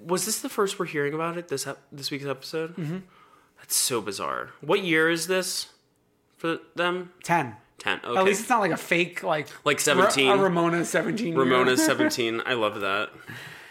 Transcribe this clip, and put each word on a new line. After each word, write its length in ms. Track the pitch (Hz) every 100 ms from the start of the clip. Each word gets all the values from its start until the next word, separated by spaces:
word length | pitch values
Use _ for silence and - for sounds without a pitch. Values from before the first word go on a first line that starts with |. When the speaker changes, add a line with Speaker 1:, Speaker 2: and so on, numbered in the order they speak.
Speaker 1:
was 220 | 156 185 196
this 140 | 214
the 80 | 269
first 300 | - 196 196
we're 80 | 170
hearing 280 | 151 143
about 220 | 156 165 175
it, 120 | 170
this 180 | 139 139
ep-, 140 | - _
this 200 | 147 135
week's 160 | 143 139
episode? 500 | 135 - 160 160 170
Speaker 2:
Mm-hmm. 220 | 151 180 185 _ - _ _ _
Speaker 1:
That's 160 | - -
so 240 | - 123
bizarre. 500 | 101 101 78 64 65 -
What 240 | 143 208
year 260 | 175 160 160
is 160 | 170 170
this 420 | 185 180 - - _ _ _ _ _ _ _
for 220 | 165 165 - 160
them? 360 | 175 180 175 -
Speaker 2:
Ten. 320 | - 170 127 107 _ -
Speaker 1:
Ten. 180 | 107 92
Speaker 2:
At 60 |
Speaker 1:
Okay. 180 | - 185
Speaker 2:
least 180 | 190 202
it's 60 | 226
not, 120 | 233
like, 100 | 190
a 60 | 156
fake, 460 | - 170 175 -
like, 240 | 190 156 143 -
Speaker 1:
Like, 140 | 147 147
Speaker 2:
Ra-, 40 |
Speaker 1:
seventeen. 460 | - 180 202 - -
Speaker 2:
a 60 | 196
Ramona 480 | 190 170 170 170
seventeen 440 | 165 175 170 165 220
year. 60 | 160
Speaker 1:
Ramona's 440 | 131 127 127 127
Speaker 2:
<laughs> 0 |
Speaker 1:
seventeen. 560 | 311 127 - - 113 113 -
I 60 |
love 260 | 123 107 107
that. 300 | 98 101 - - - - - - -